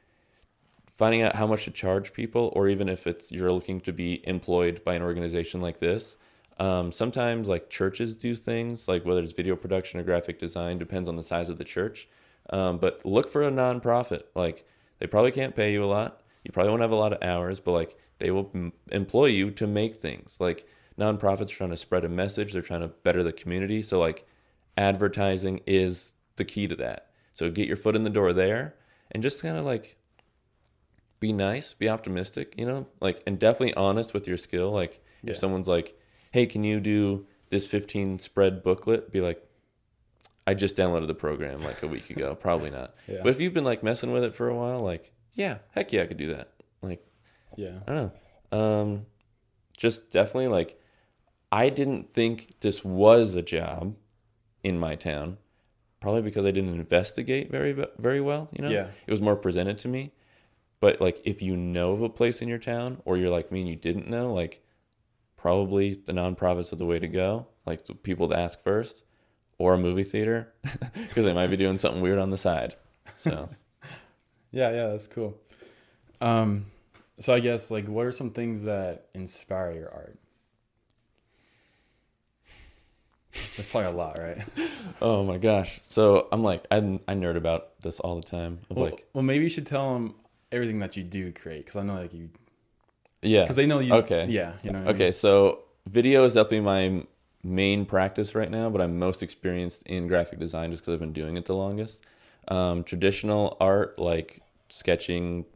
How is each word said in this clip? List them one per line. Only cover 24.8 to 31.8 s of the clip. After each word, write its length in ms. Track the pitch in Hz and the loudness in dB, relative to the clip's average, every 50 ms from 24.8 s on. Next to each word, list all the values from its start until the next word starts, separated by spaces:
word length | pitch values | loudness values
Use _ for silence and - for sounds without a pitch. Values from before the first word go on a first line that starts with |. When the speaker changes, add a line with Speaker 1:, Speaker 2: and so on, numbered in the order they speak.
| 101 98 98 95 104 98 - 104 98 98 95 92 95 95 95 - - - | 2 2 4 4 2 0 2 2 0 0 0 0 -2 -2 -4 -4 0 2
Speaker 1:
is 460 | 98 95 92 92 90 87 - - - _ _ _ _ - | 2 4 4 2 0 -4 -10 -16 -20 _ _ _ _ -6
the 80 | 98 | -6
key 220 | - - 107 101 92 | -6 -4 -4 -4 -4
to 80 | 85 - | -4 -4
that. 320 | 64 60 53 50 - _ _ _ _ _ _ | -6 -6 -6 -8 -14 _ _ _ _ _ _
So 180 | - 80 85 | -4 -4 -2
get 160 | 82 95 104 - | -2 -2 -2 -2
your 80 | 85 | -2
foot 220 | 101 - 110 107 110 | -2 0 2 2 2
in 80 | 110 | 2
the 40 | 107 | 0
door 220 | 101 107 98 90 | 2 2 4 4
there 440 | 87 90 92 95 107 117 139 151 - _ _ _ _ _ _ - | 4 4 2 2 2 0 -4 -8 -12 _ _ _ _ _ _ -12
and 100 | - 110 | -6 -4
just 200 | 113 135 - - | -4 -4 -4 -4
kinda, 200 | - 160 165 160 | -6 -6 -4 -4
like, 360 | 151 139 127 110 - - - _ _ _ _ _ _ _ _ _ _ _ _ _ _ _ _ _ _ _ _ _ _ _ _ - | -4 -2 -4 -4 -6 -10 -20 _ _ _ _ _ _ _ _ _ _ _ _ _ _ _ _ _ _ _ _ _ _ _ _ -6
be 140 | - 110 107 | -2 -2 0
nice, 400 | 101 98 98 107 135 147 - - | 0 0 0 -2 -2 -6 -10 -6
be 160 | - | -2